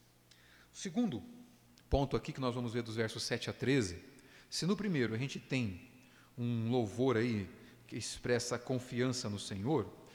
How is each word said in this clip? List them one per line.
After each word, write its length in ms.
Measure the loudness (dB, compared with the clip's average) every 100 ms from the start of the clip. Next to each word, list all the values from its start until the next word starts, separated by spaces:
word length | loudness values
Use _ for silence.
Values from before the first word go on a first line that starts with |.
| -20 _ _ -20 -20 -20 -20
O 60 | -10
segundo 460 | -4 0 0 0 -8 -18 -20 -20 -20 -14 2
ponto 220 | 2 4 0
aqui 160 | -2
que 80 | -2
nós 160 | -2 0
vamos 160 | -2
ver 100 | -2
dos 140 | -2 -2
versos 260 | -2 -2
sete 260 | -2 -2 -2
a 40 |
treze, 500 | -2 4 4 4 -2 -12 -20 -20 -20 -8
se 160 | -2 0
no 100 | 2
primeiro 380 | 2 2 2
a 20 | 2
gente 220 | -2 -4
tem 500 | -2 0 0 -4 -12 -20 -20 -20 -16 -4
um 320 | 0 2 4
louvor 480 | 4 2 2 4 4
aí 320 | 4 0 -2 -10 -20 -20 -12
que 100 | -8
expressa 600 | -8 -6 0 2 2 -4
confiança 720 | -2 -4 -2 0 0 0 -2
no 80 | -4
Senhor, 480 | -6 -4 0 0 0 -8 -20